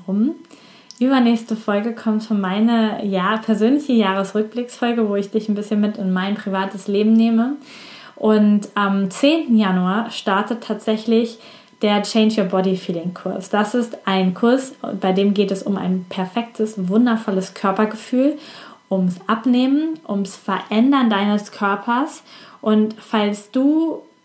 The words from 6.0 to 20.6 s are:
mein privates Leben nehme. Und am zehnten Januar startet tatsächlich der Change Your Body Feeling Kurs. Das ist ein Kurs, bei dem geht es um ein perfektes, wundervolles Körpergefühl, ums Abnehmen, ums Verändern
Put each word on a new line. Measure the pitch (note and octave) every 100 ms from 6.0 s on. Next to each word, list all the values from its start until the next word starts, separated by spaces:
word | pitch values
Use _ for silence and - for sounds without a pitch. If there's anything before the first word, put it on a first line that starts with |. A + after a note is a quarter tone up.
| F#3+
mein | F#3 G3 G#3
privates | G3+ F#3+ G3 F#3+ -
Leben | G3+ G#3+
nehme. | A3+ A3+ A3+ B3 D4 - - - - - -
Und | A3 G#3+ G#3 G#3 -
am | G#3 G3+ G3 F#3+
zehnten | - C#4 E4 C#4 A3
Januar | G3 F#3 F3+ G3+ A3+
startet | - - G3 G#3+ A3+
tatsächlich | - G#3+ - G#3+ A3+ A3+ A3+ - - - - -
der | G#3 G#3
Change | G3+ A3+ G#3+ G#3+
Your | F3+
Body | F#3 F#3+ F3+
Feeling | - E3+ F3
Kurs. | - F#3 G3+ F#3
Das | G#3 G#3
ist | B3 A3+ - -
ein | F#3+ F#3
Kurs, | F3+ A#3 C4+ C4 - - F#3+
bei | F#3+
dem | F#3 G3+
geht | G3+ G3
es | F#3+
um | - G3
ein | F3+ F#3 F3+
perfektes, | - F3+ A#3 A3+ - G#3+ G#3+ F3+
wundervolles | G#3+ B3 A3+ A3 F#3+ F3+
Körpergefühl, | - G3 F#3+ G#3+ A3 - B3+ C#4 D4+ - - - - -
ums | F#3+ F3+ F3+ -
Abnehmen, | A3+ B3+ B3 C4 C#4+ D#4+ D#4+ -
ums | G3+ G3
Verändern | - - F#3+